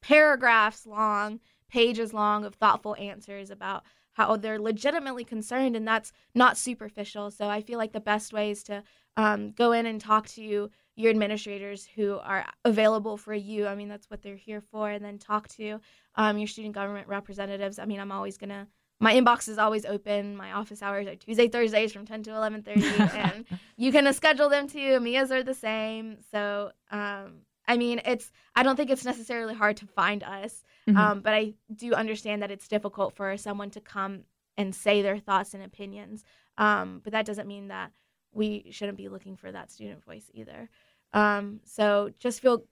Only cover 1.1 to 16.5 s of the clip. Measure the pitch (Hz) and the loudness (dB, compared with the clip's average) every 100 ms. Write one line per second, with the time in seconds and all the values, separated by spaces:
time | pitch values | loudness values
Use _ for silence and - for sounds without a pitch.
1.1 | 208 208 226 _ _ _ 247 233 226 226 | 0 -2 -6 _ _ _ 2 2 2 -4
2.1 | 214 208 208 208 202 214 - 208 208 202 | 0 0 0 -4 2 4 4 0 -8 -10
3.1 | 202 208 202 196 202 190 196 _ _ _ | -14 -16 -16 -14 -12 -8 -8 _ _ _
4.1 | - 220 220 214 214 214 214 277 330 277 | 0 2 2 0 -4 -2 0 0 -2 -4
5.1 | 247 233 226 214 247 269 233 220 220 - | -10 -10 -10 -6 0 0 0 -2 -2 -2
6.1 | _ _ 240 247 - - 240 214 214 208 | _ _ 6 6 6 -4 -8 -12 -12 -12
7.1 | 214 202 208 208 208 214 233 220 214 214 | -8 -10 -6 -4 -4 -6 -6 -4 -6 0
8.1 | 214 214 214 208 208 - 202 208 _ _ | 0 0 -4 -2 -4 -8 -12 -12 _ _
9.1 | - 214 208 208 214 240 233 233 220 214 | 2 2 2 -4 2 4 4 2 -4 2
10.1 | 214 214 - 220 208 208 _ _ - 226 | 2 2 -16 -6 -4 -4 _ _ 2 4
11.1 | 220 208 214 214 202 202 202 - - 202 | 4 2 -2 -6 -10 -10 -14 -14 -2 -2
12.1 | 202 - 190 - - - 214 214 220 208 | -2 -4 -4 -4 -2 0 4 4 4 -2
13.1 | 214 - 214 202 214 208 202 208 208 _ | -8 -8 -8 -6 -4 -4 -4 -12 -16 _
14.1 | 208 208 196 - 214 208 214 214 208 208 | -18 -16 -18 -12 -14 -12 -6 -6 -6 -10
15.1 | 208 - 214 214 - 214 214 _ _ _ | -16 -4 -6 -6 -12 -10 -10 _ _ _
16.1 | - 214 208 214 | 0 2 2 -4